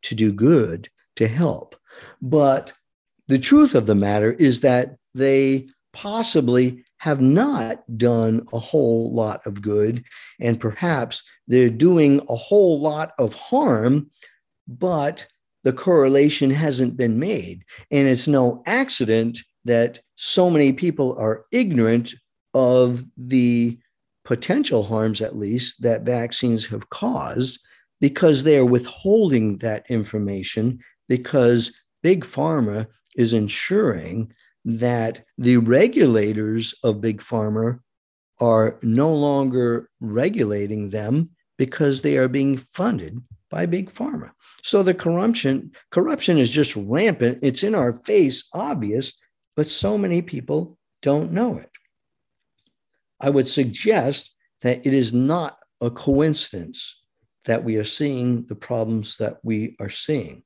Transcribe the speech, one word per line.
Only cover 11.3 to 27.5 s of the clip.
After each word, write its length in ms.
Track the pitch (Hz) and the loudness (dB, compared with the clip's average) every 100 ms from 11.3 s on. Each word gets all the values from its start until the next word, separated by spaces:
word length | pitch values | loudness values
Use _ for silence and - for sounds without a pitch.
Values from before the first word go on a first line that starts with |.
| _ - | _ 0
they're 220 | 127 123 | 4 4
doing 520 | 110 160 175 147 139 - | 4 4 6 6 4 0
a 60 | 120 | -10
whole 440 | - 202 190 151 | 2 4 4 4
lot 320 | 151 151 156 - | -2 -4 -8 -2
of 160 | 120 - | -4 -4
harm, 760 | - 254 269 117 113 143 147 _ - _ _ _ - | -2 0 2 2 2 0 -2 _ -20 _ _ _ -20
but 600 | 123 185 165 143 160 - _ _ _ | -6 -4 -2 -4 -6 -16 _ _ _
the 100 | 135 | -4
correlation 760 | 131 - 170 135 139 147 147 139 | -2 2 4 6 4 2 2 0
hasn't 460 | 139 160 127 127 123 | 2 0 0 -2 0
been 240 | 120 113 | 0 0
made. 460 | 165 202 90 87 _ - - | -2 -4 -8 -16 _ -20 -4
And 160 | 143 139 | 2 2
it's 200 | 127 151 | 2 2
no 360 | 143 123 120 - | 2 2 0 -4
accident 720 | 233 269 - 113 110 113 117 - _ 120 | -2 -2 -2 0 0 0 -6 -16 _ -2
that 340 | 117 120 123 _ _ | 0 0 -4 _ _
so 340 | - - 180 | -4 2 2
many 220 | 160 143 | 4 4
people 440 | 131 180 160 131 - | 2 -2 -2 -4 -2
are 260 | 110 110 - | -4 -4 -4
ignorant 640 | 240 233 143 110 117 120 - _ _ _ | -2 0 2 2 2 -2 -12 _ _ _
of 500 | 135 127 127 127 123 127 - | 0 4 4 2 0 -10 -18
the 600 | 123 127 120 120 117 120 _ _ _ _ | -2 2 4 2 0 -4 _ _ _ _
potential 600 | - 120 - - 294 120 | -6 -6 -2 -2 0 0
harms, 380 | 101 110 110 107 | 0 -2 -2 -2
at 140 | 107 - | -6 -6
least, 460 | 101 117 123 - | -4 -4 -4 -4
that 220 | 120 113 | -2 -2
vaccines 640 | 117 123 117 - 123 113 - | -2 -4 -4 -4 -2 -2 -2
have 220 | 110 - | -10 -12
caused, 720 | - 226 247 143 - 127 | -8 -6 -6 -6 -4 -6